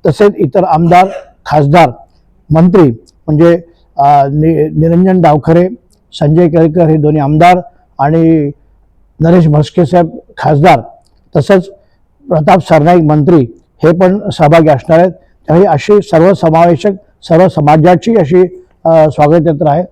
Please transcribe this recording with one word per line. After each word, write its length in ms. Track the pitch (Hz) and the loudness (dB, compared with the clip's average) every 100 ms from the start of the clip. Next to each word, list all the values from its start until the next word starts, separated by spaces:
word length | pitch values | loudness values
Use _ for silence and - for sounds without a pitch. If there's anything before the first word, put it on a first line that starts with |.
| 185 | -6
तसेच 260 | 135 208 - | 0 -2 0
इतर 280 | 147 196 | -4 -2
आमदार, 420 | 180 160 170 180 190 - - _ - | -2 -2 2 2 2 -4 -18 _ -4
खासदार, 440 | 151 143 175 151 - _ _ _ _ _ | -2 2 2 0 -2 _ _ _ _ _
मंत्री 360 | 156 175 190 147 113 _ _ - | 0 2 4 2 0 _ _ -6
म्हणजे, 340 | 151 170 170 - _ _ - | 0 2 0 -4 _ _ -2
अ, 300 | 139 143 139 | 0 2 0
नि-, 520 | 151 156 160 156 156 | -2 -2 -2 -4 -2
निरंजन 420 | 165 170 190 185 | 0 0 0 0
डावखरे, 480 | 165 151 156 165 180 240 _ _ _ | 0 0 0 0 -2 -6 _ _ _
संजय 360 | - 147 156 175 | -6 -2 0 0
केळकर 400 | 165 165 165 160 | 0 -2 0 -2
हे 80 | 156 | 0
दोन्ही 260 | 151 156 | -2 -2
आमदार 380 | 139 156 175 180 175 _ _ - | -2 2 2 0 -4 _ _ -6
आणि 520 | 143 165 165 160 143 - _ _ _ _ _ _ | -2 0 0 0 -4 -10 _ _ _ _ _ _
नरेश 280 | 160 180 160 | 0 2 2
म्हस्के 380 | 147 147 - 160 | 0 -2 -4 -2
साहेब 220 | 175 165 - _ - | -2 -2 -8 _ -6
खासदार, 440 | - 147 175 143 - - _ _ _ 165 | -2 0 2 2 -2 -20 _ _ _ -6
तसंच 320 | - 196 180 - _ _ _ _ - | 0 -2 -2 -20 _ _ _ _ -6
प्रताप 320 | 170 147 185 | -4 0 0
सरनाईक 420 | - 160 151 180 | 0 0 2 0
मंत्री 440 | 151 151 147 170 120 - _ _ | 0 0 2 0 0 -10 _ _
हे 80 | 156 | -2
पण 360 | 175 185 202 208 | 0 0 0 -6
सहभागी 400 | - 151 165 156 | -2 2 2 2
असणार 300 | 135 - 165 | -2 0 0
आहेत. 140 | 185 175 _ _ - | 0 -4 _ _ -2
त्यामुळे 220 | 165 196 | 0 0
अशी 340 | 147 - 208 | -2 0 0
सर्व 300 | - 160 175 | 0 0 2
समावेशक, 600 | 190 165 160 170 160 214 190 _ _ | 0 0 2 2 0 -4 -6 _ _
सर्व 260 | - 165 185 | -2 0 0
समाजाची 680 | - 147 156 160 180 - 226 | 0 0 2 2 0 0 -2
अशी, 260 | 147 180 180 - _ _ | 0 0 0 -4 _ _
अ, 260 | 165 165 156 | 0 2 0
स्वागत 360 | - 147 170 175 | 0 0 0 0
यात्रा 240 | 147 156 | -2 -2
आहे. 140 | 147 180 | -2 -6